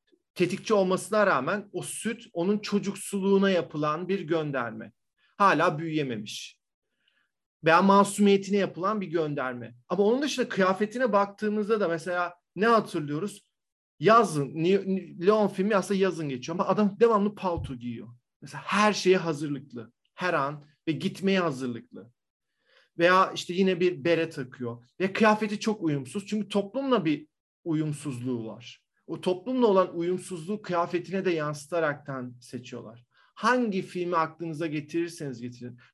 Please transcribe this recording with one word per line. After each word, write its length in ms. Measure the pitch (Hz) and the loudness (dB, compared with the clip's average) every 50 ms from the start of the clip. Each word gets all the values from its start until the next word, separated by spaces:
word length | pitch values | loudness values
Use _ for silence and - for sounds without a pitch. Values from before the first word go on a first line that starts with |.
| _ _ _ _ _ _ - | _ _ _ _ _ _ -2
tetikçi 400 | - 180 - 190 196 - - 220 | 0 0 0 0 -6 0 2 4
olmasına 520 | 202 190 185 185 175 175 - 214 214 202 | 4 4 4 2 0 -2 0 2 2 4
rağmen 420 | 190 160 131 127 160 196 208 202 - | 4 4 2 0 -2 -4 -4 -6 -8
o 100 | - 175 | -10 -10
süt 420 | 143 - - - - 220 233 - - - | -10 -8 -10 -8 -6 -6 -8 -8 -12 -8
onun 260 | - 170 170 196 214 208 | -4 -2 0 0 0 0
çocuksuluğuna 920 | - - 202 202 156 202 196 - - - 202 196 190 196 196 196 196 196 | -2 -2 -2 -2 -2 -2 -8 -8 -10 -8 -6 -2 2 4 4 4 4 4
yapılan 580 | 185 170 - - - 151 151 151 151 160 156 165 | 2 2 0 -2 -4 -2 -2 -2 -2 -2 -2 -4
bir 120 | 196 196 | -4 -4
gönderme. 720 | 175 147 170 160 156 147 135 127 120 113 110 110 107 - _ _ _ _ _ _ _ _ _ | -2 -2 0 0 0 -2 -4 -4 -4 -6 -8 -12 -14 -16 _ _ _ _ _ _ _ _ _
Hala 420 | - 202 170 156 151 170 180 156 151 | 4 4 4 6 6 4 2 2 -2
büyüyememiş. 800 | 165 160 156 151 143 127 117 104 107 - - - - - _ _ _ _ _ _ _ _ _ _ _ _ _ _ _ _ _ _ _ _ _ - 151 | -6 -4 -2 -2 -2 -2 -4 -6 -8 -10 -12 -14 -14 -16 _ _ _ _ _ _ _ _ _ _ _ _ _ _ _ _ _ _ _ _ _ 0 4
Veya 180 | 160 160 175 | 6 6 6
masumiyetine 760 | 190 196 196 202 196 196 - 208 202 202 196 196 196 190 202 | 8 8 6 6 6 4 2 4 6 6 6 4 2 0 0
yapılan 440 | 202 185 151 135 156 180 202 220 208 | 0 0 -2 -4 -4 -4 -2 -2 -2
bir 60 | 185 | -4
gönderme. 680 | 156 160 170 156 151 143 139 127 127 123 120 117 110 - _ _ - | -2 -2 -2 -2 0 -2 -4 -4 -6 -6 -8 -12 -14 -16 _ _ -4
Ama 160 | 180 190 202 | 0 2 4
onun 180 | 208 247 269 | 2 4 2
dışında 260 | 302 262 - 254 226 - | 0 -2 -2 -4 -4 -4
kıyafetine 640 | - 190 185 185 190 196 208 208 214 247 262 226 | 0 2 2 2 2 0 -2 -4 -2 -2 0 2
baktığımızda 680 | 208 202 202 196 - - 214 208 208 214 208 196 226 208 | 2 2 2 0 -4 -4 -4 -2 -2 -2 0 0 0 0
da 80 | 196 165 | 2 0
mesela 460 | 170 160 147 185 175 180 175 170 - _ _ _ - | -2 -2 -4 -4 -2 -2 -4 -4 -6 _ _ _ -4
ne 100 | 170 208 | 0 4
hatırlıyoruz? 800 | 233 233 220 - - - 165 151 143 147 156 196 202 - - _ _ _ _ _ _ _ _ _ _ _ - | 4 4 4 2 0 -6 -6 -4 -4 -4 -4 -6 -6 -10 -12 _ _ _ _ _ _ _ _ _ _ _ 2
Yazın, 500 | 147 196 226 233 214 175 156 147 139 120 143 | 4 6 8 8 6 4 0 -4 -4 -4 -4
Ni-, 400 | 160 160 180 196 190 - 190 190 | 0 2 2 2 2 2 -2 -4
Ni-, 300 | 185 170 151 143 151 165 | -4 -4 -10 -8 0 4
Leon 220 | 196 214 220 208 190 | 4 4 4 2 0
filmi 280 | 196 190 190 214 214 | 0 0 0 2 2
aslında 240 | 190 185 - 202 190 | 0 0 0 0 2
yazın 280 | 190 190 165 160 156 139 | 2 0 0 -2 -6 -6
geçiyor 300 | 131 120 123 - 175 180 | -6 -6 -8 -8 -4 -2
ama 100 | 185 175 | 0 0
adam 280 | 185 202 214 190 196 - | 2 2 2 2 4 4
devamlı 340 | 233 233 220 202 202 208 208 | 4 4 6 4 2 0 -2
palto 400 | - 190 185 170 165 - - 131 | -4 -4 -4 -4 -4 -6 -8 -10
giyiyor. 340 | 117 120 120 117 110 104 117 - _ _ _ _ _ | -10 -8 -10 -10 -10 -12 -16 -20 _ _ _ _ _
Mesela 200 | - - - 147 - | -20 -16 -16 -12 -6
her 260 | - 185 202 214 214 | -2 2 4 4 4
şeye 240 | 190 - - 185 165 | 4 2 4 4 4
hazırlıklı, 760 | 156 160 165 151 143 160 143 143 139 147 - 120 120 107 - _ _ _ _ _ | 4 4 -2 -4 -4 -4 -6 -6 -6 -8 -12 -14 -14 -14 -14 _ _ _ _ _
her 200 | - 180 180 170 | -4 -2 0 0
an 300 | 147 135 143 151 147 - _ _ _ - 165 | 0 -2 -2 -6 -10 -16 _ _ _ -4 -4
ve 40 | |
gitmeye 480 | 151 127 175 196 196 - 185 196 196 185 | -4 -2 -4 -6 -6 -2 0 0 2 2
hazırlıklı. 720 | 175 160 135 127 135 123 117 117 - _ - 101 98 120 _ _ _ _ _ _ _ _ _ _ _ _ _ _ _ _ - 160 | 2 0 -2 -4 -6 -6 -8 -8 -14 _ -20 -20 -20 -20 _ _ _ _ _ _ _ _ _ _ _ _ _ _ _ _ -2 2
Veya 340 | 170 175 185 190 185 - - | 4 6 6 6 4 2 -2
işte 200 | - - - 175 | -10 -8 -4 0
yine 260 | 185 190 190 185 165 | 2 2 2 2 2
bir 240 | 180 180 175 139 123 | 0 0 0 0 0
bere 260 | 170 165 160 165 160 | 2 2 2 0 -4
takıyor. 540 | - 147 123 - - - 123 117 117 - _ _ _ - | -6 -10 -10 -10 -10 -8 -8 -8 -8 -10 _ _ _ -4
Ve 120 | 185 190 | -4 -2
kıyafeti 480 | 190 - 214 214 208 214 220 202 208 214 | 2 4 4 4 4 4 0 -4 -4 -4
çok 220 | - 220 208 - | -2 -4 -2 -2
uyumsuz 440 | 165 156 143 139 127 127 - 208 196 | -2 -2 -2 -2 -4 -6 -8 -8 -6
çünkü 220 | - 214 214 202 - | -4 -4 -4 -4 -2
toplumla 560 | - 202 196 196 - 269 277 269 247 208 156 | -2 -2 -2 -2 -6 -4 0 0 0 2 2
bir 220 | 156 147 147 - _ _ _ _ _ _ _ - | 0 -2 -2 -4 _ _ _ _ _ _ _ -6
uyumsuzluğu 840 | 170 156 156 156 156 147 147 - 147 123 120 123 131 123 113 110 | -4 -2 -2 -2 -2 -4 -6 -8 -10 -8 -6 -6 -4 -4 -4 -6
var. 360 | 110 104 117 - - - _ _ _ _ _ _ | -10 -12 -14 -16 -20 -20 _ _ _ _ _ _
O 140 | - 160 151 | -12 -10 -4
toplumla 460 | - 185 185 180 185 247 262 254 240 | -2 -2 -2 -2 -4 -4 0 2 4
olan 300 | 214 196 190 180 - - 170 | 6 6 4 4 2 0 -4
uyumsuzluğu 640 | 170 175 185 180 - - 185 165 156 185 214 208 | -2 -2 -2 -4 -6 -10 -12 -10 -8 -8 -8 -8
kıyafetine 640 | - - 175 170 175 170 175 170 - 165 185 190 190 | -6 -4 -2 -2 -2 -2 -2 -6 -4 -4 -6 -2 -2
de 60 | 185 | 0
yansıtaraktan 1040 | 170 156 147 151 147 147 - - 180 170 160 147 139 - - - 135 127 123 123 120 - | -2 0 -2 -4 -6 -8 -10 -6 -2 -2 0 -2 -2 -6 -8 -10 -8 -8 -8 -10 -14 -18
seçiyorlar. 640 | - - 131 123 123 - 127 117 95 107 117 120 _ _ _ _ _ _ _ | -18 -14 -14 -14 -12 -12 -14 -14 -14 -16 -20 -20 _ _ _ _ _ _ _
Hangi 480 | - 208 226 254 254 240 214 190 190 | -2 0 2 2 2 2 0 -2 -4
filmi 340 | - - - 180 175 175 180 | -6 -6 -6 -6 -4 0 0
aklınıza 500 | 165 156 156 156 - 170 165 156 143 170 | 0 0 0 -4 -10 -10 -8 -6 -6 -6
getirirseniz 720 | 160 147 151 143 147 165 170 170 170 - - 151 139 120 110 | -4 -6 -6 -8 -4 -4 -4 -4 -4 -8 -10 -10 -10 -10 -10
getirin. 380 | 123 123 123 123 123 123 - - _ _ | -12 -14 -12 -14 -16 -16 -16 -18 _ _